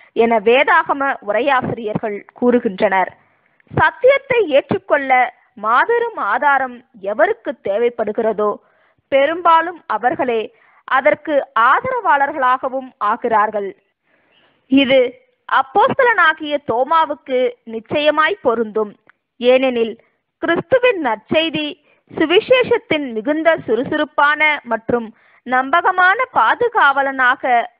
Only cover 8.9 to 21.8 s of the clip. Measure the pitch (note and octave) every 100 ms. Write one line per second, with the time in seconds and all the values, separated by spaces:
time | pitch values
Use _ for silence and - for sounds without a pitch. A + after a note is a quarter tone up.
8.9 | _ - C4+ C#4+ E4+ F4 E4 E4 E4+ -
9.9 | G#3+ A#3+ B3 B3+ A3+ G#3+ _ _ _ -
10.9 | C4 C#4 D4 E4 C#4+ - A3 A#3+ E4+ B4+
11.9 | B4+ F#4+ C#4+ C#4 D#4 B3+ B3+ C4 C4 C4
12.9 | - G#3 A3+ A#3+ G#3+ G#3+ G#3 G3 - _
13.9 | _ _ _ _ _ _ _ - C4+ B3+
14.9 | C4+ B3 - _ _ - B3 C4 G4+ A#4
15.9 | - B4 G#4 D#4+ D#4 D4+ C#4+ - A3+ C4
16.9 | E4 D#4 D4 - B3+ B3 - - A3 -
17.9 | D4+ D4 D4+ D#4 G4+ C#4 A3+ A3 G#3+ G#3
18.9 | - _ _ _ - A#3+ B3+ C4 A#3+ A3+
19.9 | A3+ _ _ _ _ E4 F4 - C5 B4
20.9 | G4 C4 G#3 - C#4+ D#4+ D4 D4 -